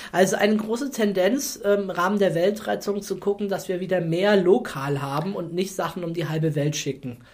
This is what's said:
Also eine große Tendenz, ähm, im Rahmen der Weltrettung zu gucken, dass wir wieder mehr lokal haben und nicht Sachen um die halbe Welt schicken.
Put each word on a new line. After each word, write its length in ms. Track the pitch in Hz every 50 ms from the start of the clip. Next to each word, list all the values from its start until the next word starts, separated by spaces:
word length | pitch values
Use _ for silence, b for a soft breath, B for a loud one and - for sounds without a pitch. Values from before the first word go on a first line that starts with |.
| B B
Also 260 | - 180 - - -
eine 180 | - 196 214 220
große 360 | 214 214 214 226 240 285 262
Tendenz, 680 | - 233 214 208 196 185 185 240 254 269 - - - - -
ähm, 160 | 202 202 202 196
im 60 | 185
Rahmen 300 | 170 175 175 190 208 202
der 140 | 196 180 156
Weltrettung 640 | 165 175 202 214 214 - 208 208 - - 214 202 208
zu 160 | 202 - 190
gucken, 320 | 180 - 202 202 202 208 196
dass 180 | 190 175 -
wir 120 | - 185 180
wieder 220 | 185 165 185 180
mehr 340 | 170 165 160 175 190 208 214
lokal 640 | 196 175 180 208 247 233 - - 139 135 147 143 139
haben 340 | 139 139 139 151 165 196 208
und 180 | 196 175 156 170
nicht 220 | 175 196 196 -
Sachen 280 | - 170 160 - 185 175
um 100 | 170 165
die 140 | 170 156 143
halbe 260 | 156 160 160 160 147
Welt 200 | 147 143 151 147
schicken. 420 | - - 143 131 - - 127 117 - B B